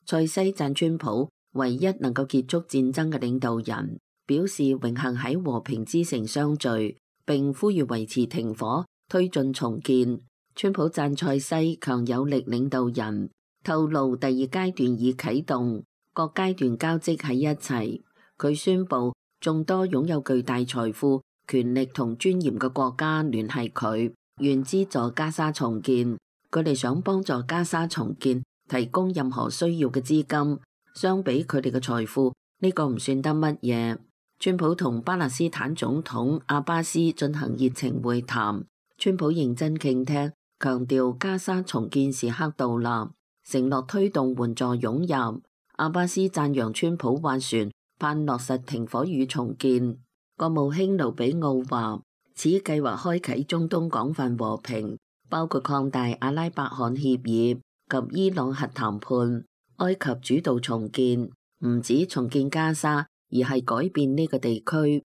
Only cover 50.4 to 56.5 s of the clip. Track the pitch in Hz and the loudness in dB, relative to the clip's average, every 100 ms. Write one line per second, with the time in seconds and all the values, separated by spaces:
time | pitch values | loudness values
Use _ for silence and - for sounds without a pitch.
50.4 | 165 160 139 160 190 196 127 - 123 165 | 0 2 0 2 2 2 0 0 0 2
51.4 | 151 131 127 123 110 104 - _ _ - | 2 0 0 -2 -2 -4 -10 _ _ -4
52.4 | 156 190 190 151 131 98 175 175 175 120 | 0 2 2 0 0 -2 -2 -2 -2 -4
53.4 | 147 170 165 170 165 117 127 156 127 117 | -2 -2 0 0 0 0 -2 0 0 0
54.4 | 110 110 - 113 107 110 _ _ - 165 | -2 -2 -4 -4 -4 -8 _ _ -6 -4
55.4 | 165 135 131 139 135 131 120 - 131 147 | -2 -2 0 0 0 0 0 0 -2 -2
56.4 | 165 | -2